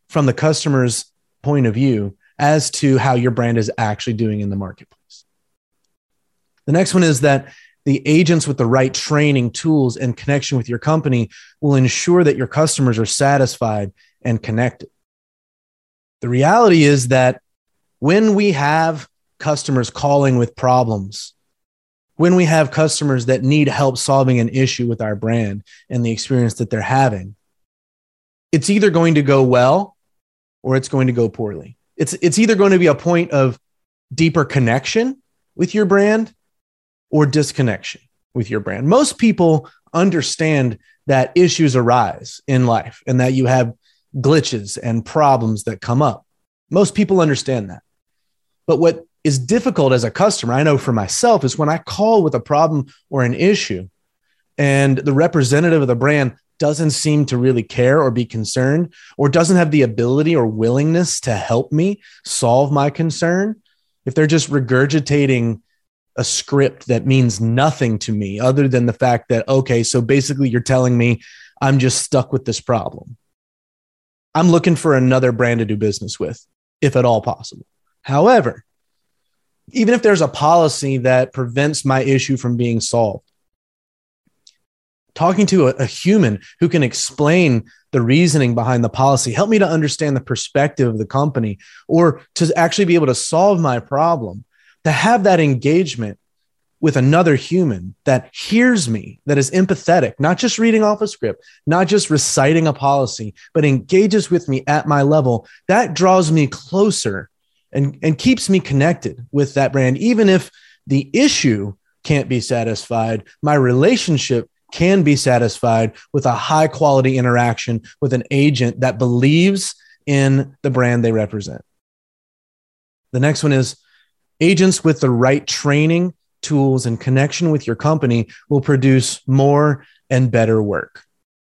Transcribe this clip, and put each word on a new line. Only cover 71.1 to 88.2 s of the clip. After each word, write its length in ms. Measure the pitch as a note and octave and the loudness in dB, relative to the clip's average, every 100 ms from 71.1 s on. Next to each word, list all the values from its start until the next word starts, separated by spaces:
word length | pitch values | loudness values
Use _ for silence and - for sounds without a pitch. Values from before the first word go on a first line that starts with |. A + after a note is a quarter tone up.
| A2+ - - - _ | 0 -6 -20 -20 _
I'm 160 | C#3 C3+ | 0 2
just 240 | C3 - | 0 -2
stuck 320 | - C#3 - | -2 -2 -2
with 120 | C3 C3 | -4 -6
this 140 | A2 | -6
problem." 580 | - A#2 - - - A#2 _ _ _ _ _ _ _ _ _ _ _ | -4 -4 -4 -12 -18 -20 _ _ _ _ _ _ _ _ _ _ _
I'm 160 | D#3 F3 | 0 2
looking 260 | E3+ E3+ D#3 | 4 2 0
for 200 | E3 C3+ | 2 2
another 360 | B2+ C3 B2+ | 4 2 2
brand 280 | A2+ B2 A#2 | 0 0 0
to 60 | G#2+ | -2
do 120 | G#2 | -2
business 420 | G#2+ - F2+ - | -2 -4 -8 -8
with, 240 | E2+ - _ _ _ _ | -8 -10 _ _ _ _
if 140 | C#3+ B2+ | 0 2
at 100 | B2 | 2
all 160 | A2+ | 0
possible. 440 | B2 - - - - _ _ _ | -2 -8 -12 -20 -20 _ _ _
However, 640 | - C#3+ G3+ B3 B2 - _ _ _ _ _ _ _ _ _ _ _ | -4 2 4 4 2 -6 _ _ _ _ _ _ _ _ _ _ _
even 220 | B3+ A3 | -2 0
if 80 | A#3+ | 2
there's 200 | G#3+ F3+ | 2 2
a 60 | C#3 | 0
policy 720 | - D3 E3+ D#3 - C#3 C3 | 0 2 4 2 -2 -4 -2
that 360 | B2+ B2+ B2+ | 2 2 0
prevents 520 | - A#2+ B2+ D3 D3 C#3 | -4 -6 -2 -2 -2 0
my 160 | C3 | 0
issue 360 | C3 C3+ - C3 | 2 0 0 -4
from 180 | B2 A#2+ | -2 -2
being 240 | A#2+ A2+ | -2 -2
solved, 460 | - A#2 A2 - - _ _ _ _ _ _ _ _ _ _ _ _ _ _ _ _ _ _ - | -2 -2 -2 -4 -14 _ _ _ _ _ _ _ _ _ _ _ _ _ _ _ _ _ _ -2
talking 320 | E3+ F#3+ G3 | 0 2 2
to 200 | F#3+ C3 | 4 2
a, 40 | |
a 140 | C3 B2+ | 0 -4
human 540 | - F3 G#3+ B2+ G#2 - _ | -4 0 2 2 -2 -8 _
who 100 | E3+ | -2
can 140 | E3+ | 0
explain 800 | B2+ - - - D3 F3+ E3 A#2 - _ _ | -2 -4 -8 -2 0 2 2 0 -4 _ _
the 100 | C3+ | -2
reasoning 520 | A#2 D3 | 2 2